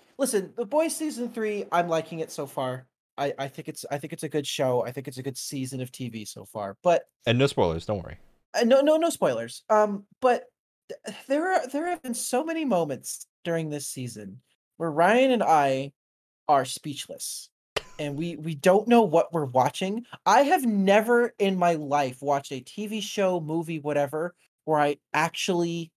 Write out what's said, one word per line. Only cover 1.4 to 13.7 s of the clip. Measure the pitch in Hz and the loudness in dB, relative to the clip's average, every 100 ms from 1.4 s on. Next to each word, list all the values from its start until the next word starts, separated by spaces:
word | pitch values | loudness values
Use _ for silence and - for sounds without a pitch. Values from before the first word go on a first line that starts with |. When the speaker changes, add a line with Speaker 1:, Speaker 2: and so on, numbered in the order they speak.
| 214 208 - | -4 -4 -2
Speaker 1:
I'm | 170 175 | -2 0
liking | 165 160 165 | -2 -4 -8
it | 156 | -10
so | - 139 | -8 -8
far. | - 127 127 127 _ _ - | -6 -6 -6 -12 _ _ -6
I, | 143 - | -6 -4
I | 139 | -8
think | - 156 | -10 -14
it's, | 147 - | -12 -8
I | 143 | -8
think | 147 | -8
it's | 165 | -10
a | 151 | -6
good | 151 139 | -4 -4
show. | - 131 123 | -2 0 0
I | 117 | -2
think | 139 135 | -6 -12
it's | 131 | -10
a | |
good | 131 131 | -10 -10
season | - 139 131 135 | -8 -8 -8 -8
of | 127 | -10
T | - 123 | -10 -10
V | 110 | -10
so | 104 110 101 | -12 -14 -12
far, | 107 98 98 | -10 -8 -2
but | 175 170 - _ - | 2 2 0 _ 0
Speaker 2:
And | 120 | 2
no | 139 | 2
spoilers, | - 92 80 | 2 0 0
don't | - 104 | -4 -6
worry. | - - _ _ _ - | -8 -16 _ _ _ 0
Speaker 1:
Uh, | |
no, | 233 277 | 4 4
no, | 294 320 | 6 4
no | 339 | 2
spoilers. | - 165 117 117 - - | 0 0 0 -6 -8 0
Um, | 214 214 202 - - | 2 2 -2 -12 0
but | 254 240 - _ _ _ - | 2 2 -2 _ _ _ -20
th-, | - - 202 - | -18 -16 -12 -4
there | 285 359 | -2 0
are, | 370 254 | -2 -2
there | 277 349 | -4 -4
have | 349 | -6
been | 254 | -6
so | 240 - 254 | -8 -4 -2
many | 320 320 | -2 -4
moments | 294 180 156 135 - - - _ | 0 0 0 -6 -10 -14 -16 _
during | 175 165 | -4 -4
this | 156 | -4